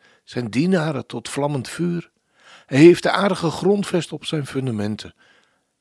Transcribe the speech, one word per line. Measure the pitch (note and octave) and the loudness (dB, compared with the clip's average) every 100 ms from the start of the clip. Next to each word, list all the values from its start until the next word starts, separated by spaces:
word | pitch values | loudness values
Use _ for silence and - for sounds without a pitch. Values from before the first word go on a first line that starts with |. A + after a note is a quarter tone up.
| _ _ | _ _
zijn | - B2 A#2+ | -12 -8 -6
dienaren | A2 F3 F#3+ D#3 C3+ - | -2 0 0 -2 -6 -8
tot | A#2+ - | -12 -10
vlammend | - D3 C#3+ A2 | -6 -4 -4 -6
vuur. | - F3 E3+ - _ _ _ - - - | -6 -4 -6 -10 _ _ _ -20 -20 -2
Hij | C3+ | 8
heeft | E3+ E3+ | 8 8
de | - | 4
aarde | - G3 F#3 | 0 0 -2
gegrondvest | E3 - F3+ G#3 F#3+ F3+ - | -4 -2 0 0 -2 -4 -4
op | D#3 - | -10 -6
zijn | D#3+ C3+ | -6 -6
fundamenten. | C3+ C3 G#2+ G#2 G#2+ F#2 - _ _ _ _ _ _ | -6 -4 -2 -4 -6 -12 -20 _ _ _ _ _ _